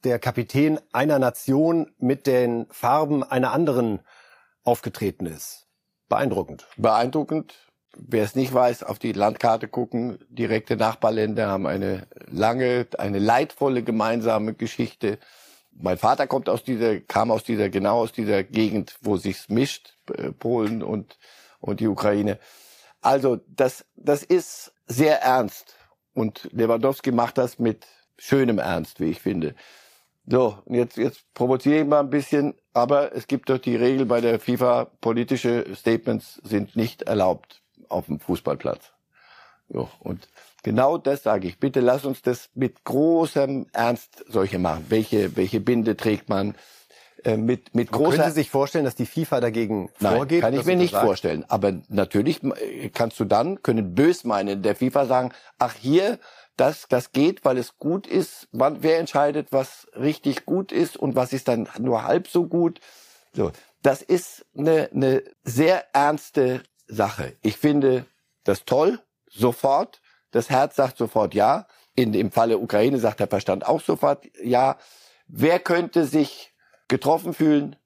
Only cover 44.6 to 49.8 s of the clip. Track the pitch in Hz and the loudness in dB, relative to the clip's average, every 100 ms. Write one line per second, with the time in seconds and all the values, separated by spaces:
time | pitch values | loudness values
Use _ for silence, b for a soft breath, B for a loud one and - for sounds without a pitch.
44.6 | 90 78 78 110 110 107 95 - 95 110 | -2 -4 -2 -2 0 0 0 0 -2 0
45.6 | 101 120 113 101 113 104 - 98 101 - | 0 0 0 -2 -2 -2 -2 -2 -2 -6
46.6 | b b b b b b - 110 113 127 | b b b b b b -2 0 0 -2
47.6 | - 120 117 - 151 151 156 156 143 139 | -2 -2 -2 2 2 4 2 2 0 0
48.6 | 139 170 139 - 123 - 160 135 120 113 | 0 0 -2 -2 -6 -4 -2 0 0 -2
49.6 | 110 107 | -2 -4